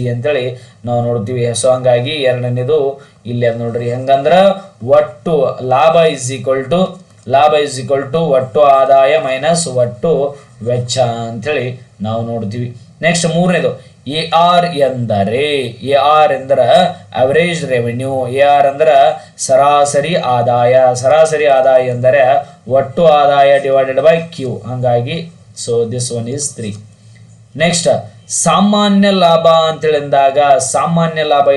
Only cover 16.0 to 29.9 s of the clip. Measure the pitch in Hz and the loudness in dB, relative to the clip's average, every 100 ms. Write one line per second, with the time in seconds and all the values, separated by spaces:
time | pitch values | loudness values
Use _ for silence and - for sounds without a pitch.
16 | 143 151 151 135 131 135 - 170 185 - | 2 4 2 0 -2 0 4 4 2 -2
17 | - - 131 151 175 170 - 123 117 120 | -10 -2 0 2 0 -2 -2 -2 -2 -4
18 | 135 135 123 131 143 143 139 139 156 139 | -6 -4 -4 0 4 4 2 2 2 4
19 | 151 151 - - - 135 143 147 143 147 | 4 0 -8 -10 0 2 4 2 2 0
20 | 151 - 123 123 120 123 120 127 127 123 | -2 -2 -2 -2 0 0 2 4 2 2
21 | 135 151 160 151 147 131 135 131 127 120 | 2 4 2 2 2 2 4 2 2 0
22 | 127 139 131 143 - - - 135 135 - | 2 4 4 2 -2 -10 -4 -2 -2 0
23 | 165 147 143 143 139 139 139 135 131 131 | 4 4 4 4 4 2 2 0 0 2
24 | 156 165 165 - 131 - 117 123 127 120 | 4 2 -2 -10 -10 -10 -10 -6 -2 -2
25 | 127 165 170 - - - - 117 113 123 | -2 -8 -10 -18 -20 -14 -6 -4 -2 -6
26 | - 120 117 143 - - 110 101 - _ | -8 -8 -8 -8 -10 -10 -12 -12 -16 _
27 | - - - - _ 190 170 165 - 117 | -20 -20 -20 -20 _ -4 -2 -2 -2 -2
28 | - - - - 170 160 208 208 208 202 | -6 -18 -10 -6 -2 0 2 2 2 2
29 | 202 196 170 165 165 165 160 156 156 | 2 2 2 4 4 2 2 -2 -2